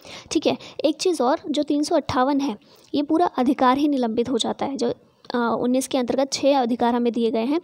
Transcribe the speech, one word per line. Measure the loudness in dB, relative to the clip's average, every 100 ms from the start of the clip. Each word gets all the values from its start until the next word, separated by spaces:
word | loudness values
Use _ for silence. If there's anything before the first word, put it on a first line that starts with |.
| -20 -18 -4
ठीक | -2 0
है, | -2 -8 -4 -2
एक | 0
चीज़ | -2 0
और, | 0 0 -2
जो | -4
तीन | -2 -2
सौ | 0 -2
अट्ठावन | 0 0 2 0
है | -2 -6 _ -20 -6 -4
ये |
पूरा | 0 2 2
अधिकार | 0 0 2 2 2
ही | 2
निलंबित | 0 0 -2 -2
हो | -2
जाता | -2 -4 -6
है, | -2
जो, | -4 -4 _ _ -6 -2
अ, | 0 0
उन्नीस | 0 0 0
के | -2
अंतर्गत | 0 0 -2
छः | 0 2 4
अधिकार | 2 0 0 2
हमें | 0
दिए | 0 0
गए | 0 0
हैं, | -2